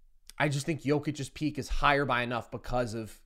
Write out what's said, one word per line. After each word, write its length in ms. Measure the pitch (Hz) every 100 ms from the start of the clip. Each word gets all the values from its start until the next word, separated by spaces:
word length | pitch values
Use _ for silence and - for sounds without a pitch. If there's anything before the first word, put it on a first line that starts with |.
| - - - -
I 80 | 151
just 200 | 139 147
think 160 | 147
Jokic's 460 | 131 147 151 143 131
peak 280 | - 151 143
is 100 | -
higher 380 | - 143 143 139
by 160 | 123
enough 300 | 120 120 -
because 420 | 120 - 127 120
of 260 | 113 107 -